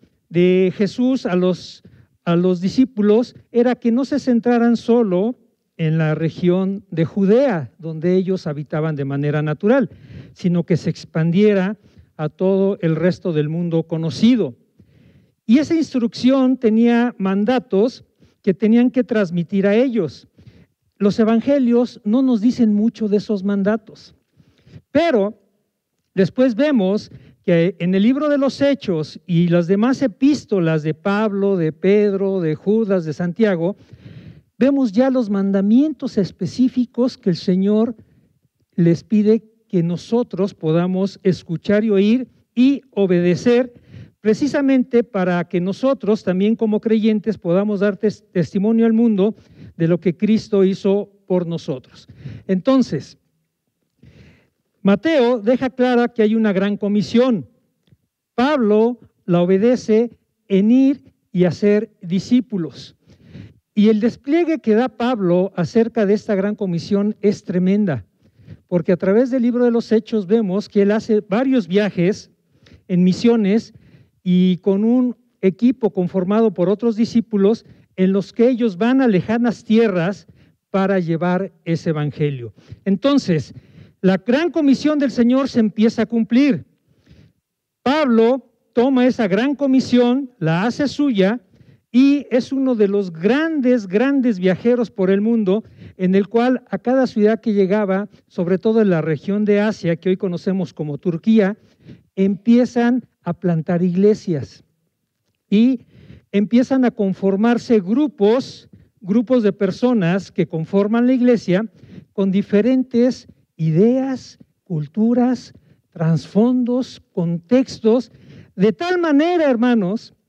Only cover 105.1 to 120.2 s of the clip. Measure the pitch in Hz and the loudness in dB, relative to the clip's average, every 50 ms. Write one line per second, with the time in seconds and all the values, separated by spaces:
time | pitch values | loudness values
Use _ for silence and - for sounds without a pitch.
105.1 | _ _ _ _ _ _ _ _ 196 214 233 262 262 233 - _ _ - - - | _ _ _ _ _ _ _ _ 2 2 4 2 2 -2 -6 _ _ -20 -20 -20
106.1 | - - _ _ - 202 208 - 233 240 254 - 269 262 254 226 - - 202 196 | -20 -20 _ _ -2 -2 0 2 2 2 2 2 2 0 2 0 0 -2 -2 -4
107.1 | 180 - 196 196 196 196 220 233 240 226 - - 240 214 175 180 233 277 302 254 | -2 -2 -2 -2 0 0 0 0 0 0 0 0 0 0 2 0 0 0 0 -2
108.1 | - - 202 208 226 269 247 - - - - _ - - _ _ _ _ 220 175 | -2 0 2 2 2 2 -2 -6 -12 -20 -20 _ -20 -20 _ _ _ _ -6 -2
109.1 | 202 240 226 - 262 247 208 202 196 - 202 185 180 - 247 247 247 220 175 165 | -2 -2 0 2 0 0 2 0 -2 -2 -2 -4 -2 -2 -2 0 0 0 0 0
110.1 | 180 202 175 - - - 165 - - 160 160 - 196 196 202 208 226 233 240 247 | -2 -2 -4 -6 -6 -4 -4 -4 -4 -6 -6 -4 -2 -2 0 0 0 0 2 2
111.1 | 262 247 247 247 240 190 - - 175 190 226 - - _ - - - - - _ | 2 2 2 2 2 2 0 0 -2 -2 -2 -4 -10 _ -20 -20 -20 -20 -20 _
112.1 | _ - 196 196 185 202 196 - 208 202 208 247 262 262 254 - - 233 240 262 | _ -4 -2 0 0 -2 -2 0 0 0 2 2 0 0 -2 -2 0 0 0 0
113.1 | 240 - - - _ _ _ _ _ - 160 160 156 165 208 233 254 262 262 269 | 0 -4 -10 -20 _ _ _ _ _ -4 -2 0 2 2 4 4 2 0 -2 -4
114.1 | 262 240 - - - _ _ _ _ _ _ - 180 151 147 143 - 214 220 233 | -6 -8 -10 -14 -20 _ _ _ _ _ _ -10 -8 -8 -8 -6 -4 -2 0 0
115.1 | 240 247 240 254 247 233 - - - - _ _ _ _ _ _ _ - 165 160 | 2 2 0 0 -2 -4 -6 -12 -20 -20 _ _ _ _ _ _ _ -4 -2 0
116.1 | 165 151 - - - 196 226 247 254 254 247 233 247 262 262 - - - - _ | 0 0 -2 -2 0 0 2 2 2 0 0 -2 -2 -4 -4 -6 -10 -18 -20 _
117.1 | _ 196 170 170 170 165 - _ 247 262 269 - - - - 220 226 262 - - | _ -6 -4 -4 -4 -6 -4 _ 0 0 0 -2 -6 -4 0 0 0 0 0 -4
118.1 | _ - - - - - - - _ 196 185 220 175 - 349 349 370 359 339 320 | _ -20 -20 -20 -20 -20 -20 -16 _ 0 0 0 0 0 -2 -2 -2 -2 0 2
119.1 | 285 277 311 349 359 339 311 285 254 214 247 247 240 226 190 175 208 233 - - | 2 2 2 2 2 0 0 0 0 0 0 0 0 0 0 -2 -4 -6 -8 -14
120.1 | _ _ | _ _